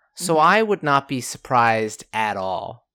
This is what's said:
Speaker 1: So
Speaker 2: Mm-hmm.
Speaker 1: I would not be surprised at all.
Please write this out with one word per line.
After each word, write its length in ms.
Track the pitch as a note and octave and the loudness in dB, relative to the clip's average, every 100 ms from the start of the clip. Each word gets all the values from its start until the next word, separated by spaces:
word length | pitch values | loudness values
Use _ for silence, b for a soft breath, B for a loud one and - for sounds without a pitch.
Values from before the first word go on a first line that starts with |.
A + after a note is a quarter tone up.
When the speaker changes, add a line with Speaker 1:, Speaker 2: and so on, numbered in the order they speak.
| _ - | _ -8
Speaker 1:
So 200 | F3 D#3 | 0 4
Speaker 2:
Mm-hmm. 100 | E3 | 4
Speaker 1:
I 140 | G#3 | 4
would 200 | A3 G3 | 2 -2
not 240 | D3 C#3 - | 0 0 0
be 140 | C3 | -6
surprised 840 | - - - B2+ A#2 A2+ A2 - - | -8 -12 -2 2 2 2 -2 -8 -8
at 240 | A2 A2 G2 | -4 -2 -4
all. 500 | F#2+ F2+ - A#2+ _ | -4 -6 -8 -14 _